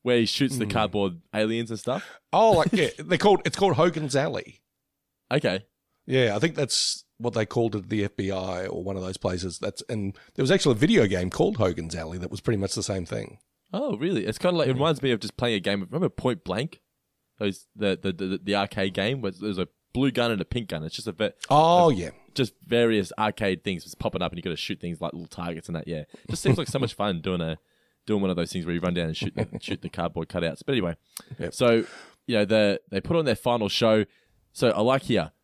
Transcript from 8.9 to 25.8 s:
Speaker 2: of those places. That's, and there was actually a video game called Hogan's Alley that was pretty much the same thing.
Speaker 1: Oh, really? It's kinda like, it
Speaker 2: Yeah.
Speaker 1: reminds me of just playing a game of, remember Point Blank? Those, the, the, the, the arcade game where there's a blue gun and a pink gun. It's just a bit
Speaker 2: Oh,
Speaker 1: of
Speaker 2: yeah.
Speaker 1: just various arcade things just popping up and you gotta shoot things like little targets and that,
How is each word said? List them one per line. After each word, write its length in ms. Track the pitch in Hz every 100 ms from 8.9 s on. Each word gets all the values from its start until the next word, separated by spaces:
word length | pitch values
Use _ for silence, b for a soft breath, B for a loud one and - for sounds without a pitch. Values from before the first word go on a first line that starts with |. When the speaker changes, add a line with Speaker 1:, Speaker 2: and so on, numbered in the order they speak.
Speaker 2:
of 60 | 95
those 140 | 92 95
places. 420 | 98 90 90 82
That's, 240 | 104 - -
and 260 | 113 98 - b
there 80 | -
was 80 | 131
actually 200 | 190 147
a 60 | 110
video 260 | 160 220
game 240 | 104 92 92
called 280 | - 180 214
Hogan's 380 | 95 85 82
Alley 220 | 82 80 90
that 140 | 90
was 80 | 101
pretty 160 | - 107
much 180 | 98
the 80 | -
same 220 | 98 95
thing. 340 | 87 55 53 - _ _ _
Speaker 1:
Oh, 240 | 190 285 120
really? 280 | 160 151
It's 120 | 107 -
kinda 200 | 180 175
like, 100 | 131
it 40 |
Speaker 2:
Yeah. 40 |
Speaker 1:
reminds 260 | 127 156 147
me 100 | 139
of 80 | 113
just 180 | 104 -
playing 180 | 120
a 40 | 107
game 220 | 95 101
of, 60 | 90
remember 180 | 151 180
Point 340 | - 127 110
Blank? 380 | - 92 151 - _ _ _ _ _ _
Those, 300 | 104 92 _
the, 240 | - 104 90
the, 100 | 98
the, 280 | 90 95 95
the 140 | 95
arcade 380 | 101 98 - 98
game 280 | 95 101 135
where 100 | 104
there's 260 | 90 104 92
a 80 | 87 _ _
blue 180 | 123 135
gun 200 | 123 120
and 80 | 107
a 40 |
pink 240 | 82 123 107
gun. 140 | 82
It's 120 | 80
just 120 | - -
a 60 |
bit 240 | 90 104 - -
Speaker 2:
Oh, 420 | 143 160 175 170
Speaker 1:
of 60 | 107
Speaker 2:
yeah. 120 | 80 - _
Speaker 1:
just 180 | - 120 _
various 460 | - 117 117 110 95 -
arcade 440 | 107 - 101 90
things 200 | 104 87
just 160 | - -
popping 220 | 110 90
up 100 | 87
and 60 | 87
you 40 |
gotta 120 | 87
shoot 240 | 78 - 101
things 200 | 87 82
like 120 | 85
little 140 | 85 85
targets 400 | - 85 82 -
and 80 |
that, 120 | 82